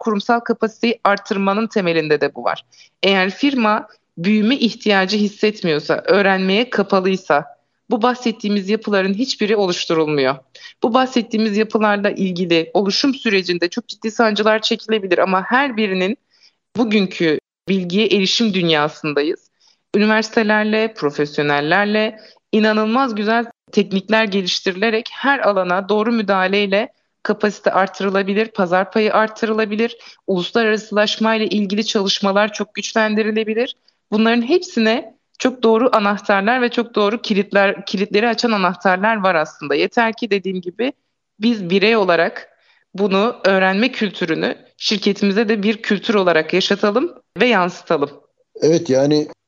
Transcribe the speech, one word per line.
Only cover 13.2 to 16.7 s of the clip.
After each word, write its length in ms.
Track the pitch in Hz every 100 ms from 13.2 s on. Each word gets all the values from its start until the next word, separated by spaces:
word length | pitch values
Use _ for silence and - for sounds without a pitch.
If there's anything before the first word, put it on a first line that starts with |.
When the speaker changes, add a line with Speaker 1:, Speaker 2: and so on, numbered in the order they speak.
| 233 196 180 175 175
Speaker 1:
çok 200 | - -
ciddi 220 | - 220
sancılar 520 | 214 226 208 214 214
çekilebilir 560 | 214 220 - 220 190 175
ama 240 | 185 190
her 340 | 190 247 285 214
birinin 400 | 214 185 185 - _ _ _ _ _